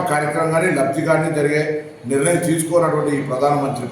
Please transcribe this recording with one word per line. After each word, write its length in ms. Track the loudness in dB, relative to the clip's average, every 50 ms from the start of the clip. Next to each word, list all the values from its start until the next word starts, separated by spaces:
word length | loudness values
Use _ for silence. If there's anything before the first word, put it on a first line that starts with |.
| 0 0
కార్యక్రమం 400 | 0 0 0 -2 -2 -2 0 0 0
కానీ 120 | 2 2 2 2
లబ్ధి 240 | 2 0 0 0 -2 0
కానీ 220 | 2 2 2 2 0 0
జరిగే 240 | 0 0 2 2 0 0 -2 -4 -6 -6 -10 -16 -12 -4 -2
నిర్ణయం 300 | 0 2 2 2 2 2 2 0
తీసుకోనటువంటి 600 | 0 0 0 2 2 2 2 2 0 0 0 0 -2
ఈ 60 | -2 -2 -4
ప్రధానమంత్రి 580 | -2 0 2 2 2 2 0 -2 -4 -6 -6 -6